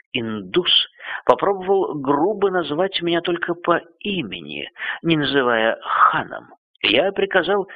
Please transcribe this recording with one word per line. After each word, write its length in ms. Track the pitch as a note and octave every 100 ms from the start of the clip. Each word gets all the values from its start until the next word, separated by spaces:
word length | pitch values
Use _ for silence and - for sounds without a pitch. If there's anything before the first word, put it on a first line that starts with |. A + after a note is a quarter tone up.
| _
индус, 760 | B2 A2+ G#2+ F#2 E3+ F3+ - - - - -
попробовал 680 | - B2 G3 G3 F#3 G3 F3+
грубо 560 | D3+ C3 C#3+ F3+ G#3 G3
назвать 500 | F#3 D3 D3 F#3+ F#3+
меня 180 | E3+ E3+
только 340 | F3 E3+ -
по 260 | E3+ - E3 - _
имени, 680 | G#3 F#3+ A2 F2 D2 C#2+ - - - -
не 140 | E3 D#3
называя 600 | C#3 C#3 B2 A2+ A2+ -
ханом. 720 | - - - D#3 G#2 - - - _ _
Я 300 | - B2 F#3
приказал 560 | G3 G3 F#3+ E3 G3+ -